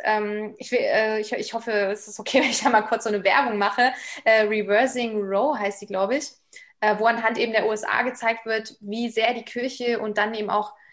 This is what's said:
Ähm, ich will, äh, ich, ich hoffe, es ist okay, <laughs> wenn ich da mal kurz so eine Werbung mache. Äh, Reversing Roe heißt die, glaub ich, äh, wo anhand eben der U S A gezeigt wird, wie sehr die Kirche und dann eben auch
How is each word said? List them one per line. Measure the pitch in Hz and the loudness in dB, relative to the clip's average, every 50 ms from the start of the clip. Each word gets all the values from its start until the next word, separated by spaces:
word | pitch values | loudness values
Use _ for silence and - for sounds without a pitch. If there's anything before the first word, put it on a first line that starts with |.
| - | -2
Ähm, | 220 214 214 208 208 208 214 214 214 - - | 0 0 0 0 -2 -4 -6 -6 -8 -10 -14
ich | - - | -6 -2
will, | 247 240 | 0 0
äh, | - - - 220 220 220 214 214 | 2 2 2 2 2 2 0 -2
ich, | 214 - | -2 -4
ich | 247 214 208 - 233 | -4 -6 -6 -6 -8
hoffe, | 233 226 233 | -8 -4 -2
es | 214 208 202 190 214 214 - | 0 0 0 0 -2 -6 -8
ist | 214 - - | -12 -14 -10
okay, | 208 - - 269 | -6 0 2 2
<laughs> | |
wenn | 285 247 | 2 2
ich | 202 - | 0 2
da | - - | 2 4
mal | 220 214 | 4 4
kurz | 214 - - - - | 4 2 -2 -2 0
so | 220 | -2
eine | 208 202 185 | -2 2 2
Werbung | 190 - 277 269 240 214 202 | 4 4 4 4 2 0 0
mache. | 202 214 220 247 247 254 254 - - - - - - | 0 0 2 2 2 2 2 -2 -8 -12 -14 0 4
Äh, | 226 220 220 | 4 6 6
Reversing | 214 208 220 214 202 196 202 220 262 254 254 247 240 226 214 208 | 4 2 0 0 2 2 4 4 4 2 0 -2 -2 -2 -2 -2
Roe | 196 190 196 202 254 302 277 214 | -2 0 0 2 2 2 0 0
heißt | 208 202 202 - | -2 -4 -4 -6
die, | 208 | -8
glaub | 202 190 185 196 208 | -6 -2 -2 0 0
ich, | 262 302 311 - - _ _ _ - - - - _ _ | 0 -2 -2 -6 -12 _ _ _ -20 -20 -20 -20 _ _
äh, | 214 214 202 202 | 2 2 2 4
wo | 220 | 2
anhand | 233 226 233 220 226 233 - | 2 2 4 0 0 0 0
eben | 233 226 | 0 0
der | 220 214 214 | 0 0 0
U | 214 | 0
S | 214 214 | -2 -2
A | - - - - | -2 0 0 0
gezeigt | 240 254 247 - 233 226 233 226 - | 0 -2 -4 -2 -2 -2 -2 -2 -4
wird, | 226 220 220 220 - - _ | -4 -4 -4 -4 -8 -14 _
wie | 208 202 214 233 240 226 | -12 -8 -6 -4 -4 -2
sehr | - 220 220 240 240 | 0 0 0 0 0
die | 233 226 | -2 -8
Kirche | - - 240 247 262 262 - 247 240 233 - | -8 -6 -6 -6 -6 -6 -4 -2 -2 -2 -2
und | 214 214 208 | -2 -2 0
dann | 208 214 220 226 | 0 0 0 -2
eben | 214 214 190 | -4 -2 0
auch | 196 214 214 - - - _ _ | 0 -2 -2 -4 -10 -18 _ _